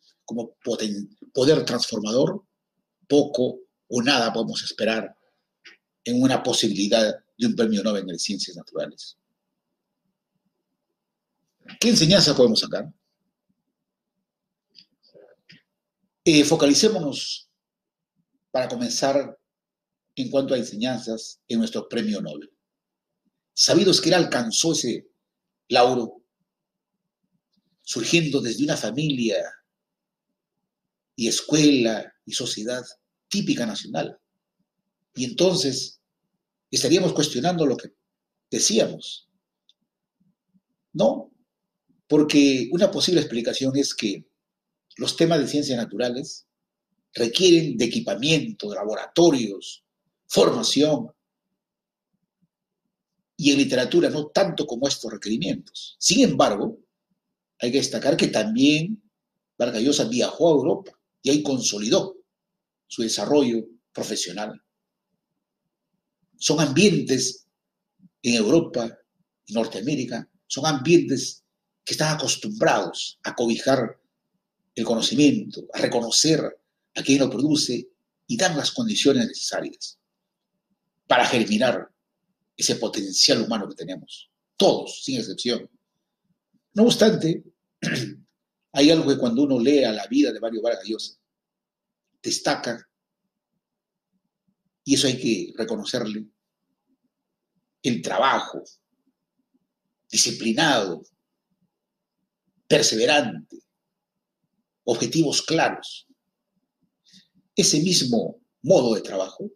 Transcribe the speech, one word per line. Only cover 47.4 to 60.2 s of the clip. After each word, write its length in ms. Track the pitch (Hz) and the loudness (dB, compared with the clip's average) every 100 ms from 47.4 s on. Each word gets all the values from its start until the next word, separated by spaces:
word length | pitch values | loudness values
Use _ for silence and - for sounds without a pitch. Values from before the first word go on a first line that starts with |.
| 185 165 147 110 | 6 6 4 -2
de 80 | 123 | -2
equipamiento, 840 | 113 - 101 147 156 113 104 104 | -2 -4 -4 0 0 -2 -10 -10
de 60 | 98 | -8
laboratorios, 1120 | 104 104 - - 170 135 107 95 - - _ _ _ _ - | -6 -8 -4 4 6 4 -2 -8 -14 -20 _ _ _ _ -2
formación. 800 | - - 120 107 135 151 139 - _ _ _ _ _ _ _ _ _ _ _ _ _ _ _ _ _ _ _ _ _ _ - | 4 4 2 -2 2 2 0 -4 _ _ _ _ _ _ _ _ _ _ _ _ _ _ _ _ _ _ _ _ _ _ -2
Y 160 | 143 | 2
en 60 | 139 | 4
literatura 520 | 135 127 123 170 143 | 2 0 2 2 2
no 180 | 147 - | -2 -2
tanto 380 | - 190 151 147 | 0 0 -2 -6
como 220 | 120 135 | -4 -4
estos 240 | - 117 | -4 -10
requerimientos. 840 | 104 104 113 - - - - - - | -10 -6 -4 -4 -8 -10 -20 -18 -4
Sin 240 | - 208 | 2 4
embargo, 560 | 220 147 131 101 165 - _ _ _ _ _ _ _ - | 4 4 2 0 -6 -8 _ _ _ _ _ _ _ -6
hay 120 | 120 | -2
que 60 | 135 | 0
destacar 360 | 127 - 131 - | -2 -2 0 2
que 120 | - | 2
también 760 | 110 107 113 143 151 175 220 _ _ _ _ _ - | 0 0 4 4 4 -2 -8 _ _ _ _ _ -6
Vargas 240 | 120 117 | -4 0
Llosa 240 | 131 139 110 | 0 0 0
viajó 440 | 120 | -2